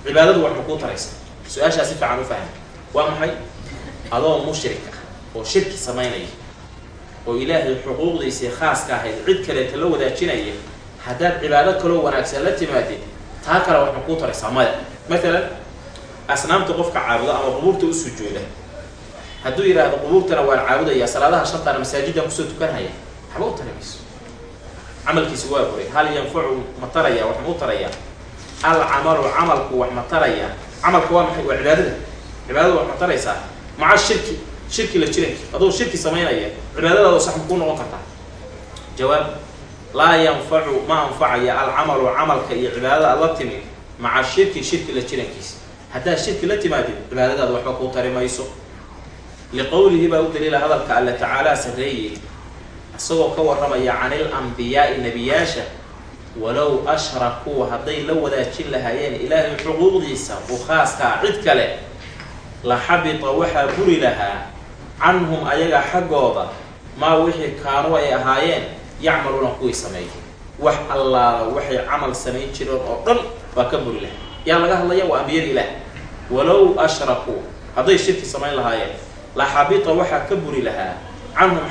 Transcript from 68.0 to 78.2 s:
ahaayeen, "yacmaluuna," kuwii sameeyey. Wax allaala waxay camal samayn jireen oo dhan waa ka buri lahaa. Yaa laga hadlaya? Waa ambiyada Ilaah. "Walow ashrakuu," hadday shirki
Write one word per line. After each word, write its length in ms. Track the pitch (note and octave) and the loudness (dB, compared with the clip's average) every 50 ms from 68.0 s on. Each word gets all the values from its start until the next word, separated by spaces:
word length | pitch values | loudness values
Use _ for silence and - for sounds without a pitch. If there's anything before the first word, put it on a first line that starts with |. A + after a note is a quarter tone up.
| D3 - - | 2 2 0
ahaayeen, 480 | - - - - - - E3+ - - - - - - - - - - | 0 2 2 2 2 2 2 0 0 -4 -8 -12 -14 -16 -16 -10 -2
"yacmaluuna," 480 | D#3 D#3 - - C#3 C3+ C3+ C3+ C3 B2 | 0 2 2 2 0 -2 0 0 0 -2
kuwii 240 | A#2+ - C3 A#2 - | -2 -2 -2 -2 -2
sameeyey. 360 | - - F#2 F#2+ G#2 F2 E2 - - - - - - - - - C3+ | -2 -6 -8 -8 -8 -8 -10 -12 -14 -16 -16 -18 -18 -18 -16 -8 2
Wax 180 | D3 D3+ D3 - - - | 2 2 2 2 -2 -2
allaala 580 | C#3 C3+ C3+ C3 C3 B2+ D3 C#3+ A#2 A#2 A2+ A2+ | 0 2 2 4 4 6 6 4 4 2 0 -2
waxay 300 | C3 C#3+ C#3+ C#3 B2+ - - - | -2 -2 -2 -2 -2 -2 -2 -2
camal 240 | - - - B2+ B2 | -2 -2 -2 -4 -4
samayn 380 | - - B2+ B2 C3+ C3+ - | -4 -6 -6 -6 -4 -6 -6
jireen 240 | - - C3 C3+ C3 | -6 -6 -4 -4 -2
oo 240 | - B2 A#2 A#2 - - | -2 -2 -4 -6 -2 2
dhan 120 | A3+ A#3+ A#3+ - - - - - - - | 2 2 2 2 -4 -10 -14 -12 -4 0
waa 80 | B2+ A#2+ | 0 0
ka 140 | - - - | 2 0 -2
buri 220 | B2+ A#2 A2 G2+ | -2 -4 -6 -6
lahaa. 200 | - - - - - - - - - | -8 -8 -10 -12 -14 -14 -14 -6 0
Yaa 140 | D#3+ D#3+ E3+ | 2 4 4
laga 180 | E3+ F3 F#3 | 4 4 2
hadlaya? 280 | F3 F3 F3 F3+ F#3+ F#3 | 2 2 2 2 2 4
Waa 160 | E3 C#3+ B2+ | 2 0 0
ambiyada 260 | - C#3 D#3 D#3+ - | 0 0 0 0 0
Ilaah. 240 | - - - G2+ - - - - - - - - - - - - - | 0 0 0 -2 -2 -6 -10 -12 -14 -14 -14 -14 -14 -14 -14 -8 -2
"Walow 460 | B2 C3 D3 E3+ G3 G3+ F#3+ E3+ C#3 C#3 | 0 2 4 6 8 8 8 8 8 4
ashrakuu," 600 | D#3+ D#3 - - C#3 B2+ A#2+ - - B2 G#2+ F#2 - - - - - - - | 2 2 2 0 0 0 0 0 -2 -6 -6 -6 -8 -10 -14 -16 -14 -6 -2
hadday 220 | B2+ B2+ G3 F#3 - | 2 6 6 6 6
shirki 280 | - F#3+ - - | 6 2 0 0